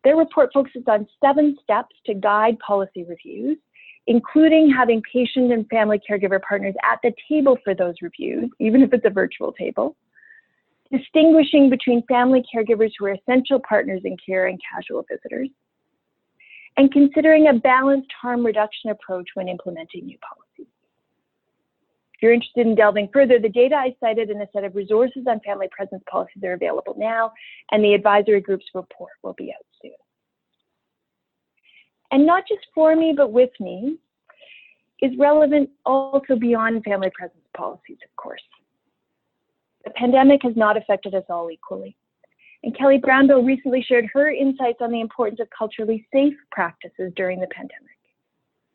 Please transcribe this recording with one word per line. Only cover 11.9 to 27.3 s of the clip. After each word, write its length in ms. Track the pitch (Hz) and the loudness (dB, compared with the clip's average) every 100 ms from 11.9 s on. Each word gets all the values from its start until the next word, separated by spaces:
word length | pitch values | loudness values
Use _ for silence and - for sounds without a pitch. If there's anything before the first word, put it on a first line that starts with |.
| 240 | -2
family 420 | 233 247 247 262 247 226 | 0 0 2 2 0 -4
caregivers 360 | 220 214 220 - | -2 0 -2 -4
who 100 | 202 | -6
are 60 | |
essential 460 | 190 - 254 254 269 - | -6 -2 0 0 -2 0
partners 340 | 208 190 190 185 | -2 -2 -6 -8
in 100 | 180 | -10
care 220 | - 185 185 | -6 -4 -4
and 160 | 185 - | -6 -14
casual 320 | - - - - | -16 -10 -10 -10
visitors, 380 | - - - 269 _ _ _ _ _ _ _ _ _ _ - - - | -12 -12 -10 -10 _ _ _ _ _ _ _ _ _ _ -20 -6 2
and 140 | 277 | 2
considering 560 | 277 277 302 311 311 311 | 4 2 4 4 6 6
a 60 | |
balanced 580 | 233 262 254 269 277 269 - | 4 2 2 2 0 -4 -12
harm 240 | 247 240 233 | -6 -2 -2
reduction 460 | 214 214 - 220 | -2 -4 -6 -10
approach 360 | 208 - 185 180 | -10 -10 -10 -10
when 140 | 196 185 | -10 -10
implementing 580 | 175 - 165 160 175 269 | -10 -12 -14 -16 -18 -18
new 120 | - | -18
policies. 480 | - - _ - - _ _ _ _ _ _ _ _ _ _ _ _ _ _ | -20 -20 _ -20 -20 _ _ _ _ _ _ _ _ _ _ _ _ _ _
If 80 | _ | _
you're 120 | 220 | 2
interested 340 | 233 - 240 226 | 2 0 -2 0
in 80 | 220 | 2
delving 340 | 208 208 202 | 2 2 0
further, 280 | 277 262 247 | 2 4 2
the 100 | 214 | 2
data 260 | 240 254 294 | 0 2 0
I 200 | 254 247 | -4 -4
cited 300 | 233 226 214 | -4 -4 -6
and 120 | 208 | -8
a 60 | 202 | -10
set 100 | 208 | -10
of 120 | 196 196 | -8 -8
resources 480 | 196 214 254 262 247 | -2 0 0 -2 -6
on 120 | 214 | -6
family 280 | 208 196 190 | -6 -8 -8
presence 320 | - 190 190 - | -10 -14 -14 -10
policies 340 | 190 185 196 | -8 -8 -8
are 100 | 185 | -10
available 420 | 180 170 - - - | -6 -6 -6 -10 -8
now, 340 | 220 226 226 | -6 -4 -6